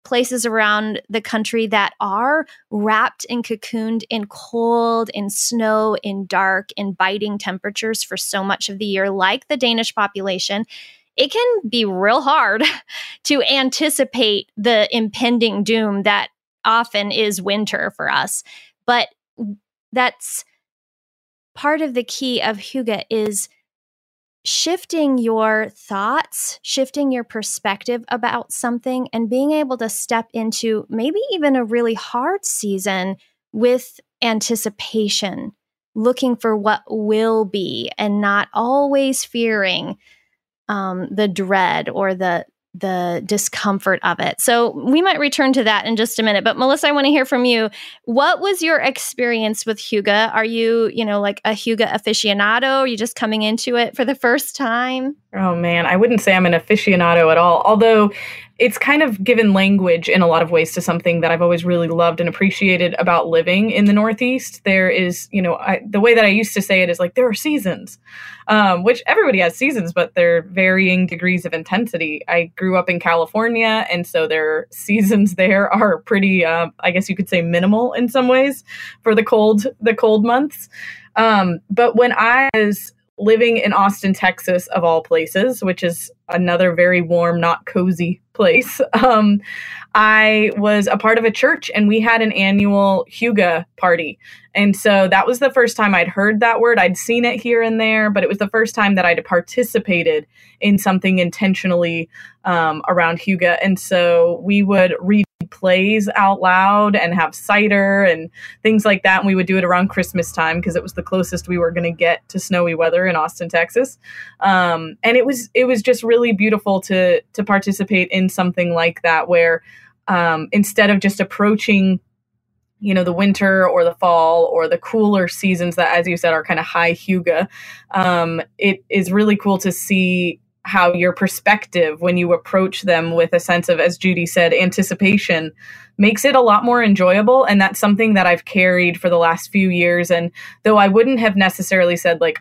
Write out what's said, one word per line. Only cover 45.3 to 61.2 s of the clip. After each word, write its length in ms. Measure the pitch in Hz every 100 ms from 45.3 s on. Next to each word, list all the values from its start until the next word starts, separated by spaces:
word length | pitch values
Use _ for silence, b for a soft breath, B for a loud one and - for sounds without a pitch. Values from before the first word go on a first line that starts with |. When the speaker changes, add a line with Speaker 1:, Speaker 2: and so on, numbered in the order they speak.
| - 269
Speaker 1:
to 100 | 262
that 220 | 220 208 226
in 100 | 220
just 220 | 226 -
a 40 |
minute. 220 | 220 202
But 120 | 220 -
Melissa, 320 | 262 294 294
I 40 |
wanna 160 | 294 269
hear 160 | 294
from 200 | 262 247
you. 260 | 247 233 220 B B B
What 360 | - 233 302 349
was 220 | 381 370
your 160 | 330 302
experience 880 | 269 262 - - 240 233 214 214 226
with 120 | 214
hygge? 560 | - 214 202 208 220
Are 100 | 220
you, 460 | 220 226 226 233 220
you 120 | -
know, 160 | 220 202
like, 200 | 202 202
a 60 | 214
hygge 360 | 214 233 220 220
aficionado? 920 | 214 220 220 214 202 202 233 269 269
Are 60 | 262
you 100 | 214
just 200 | 233 -
coming 260 | 220 220
into 340 | 214 220 - 240
it 200 | 233 -
for 80 |
the 100 | 240
first 400 | 269 240 285 -
time? 600 | - 247 233 254 262 262 294 _
Speaker 2:
Oh, 200 | 196 190
man, 300 | 170 175 170
I 120 | 165 185
wouldn't 260 | 233 226
say 120 | 202
I'm 120 | 185 180
an 80 |
aficionado 760 | 170 - 214 - 180 170 170 160
at 60 | 165
all, 240 | 175 170 202
although 440 | 214 226 220 208 B B B B -
it's 200 | 240 -
kind 240 | - 294
of 200 | 294 196
given 300 | 190 226 214
language 560 | 190 196 202 185 165 -
in 140 | 185
a 40 | 170
lot 160 | 160
of 80 | 165
ways 220 | 170 165
to 80 | -
something 400 | 175 175 175 170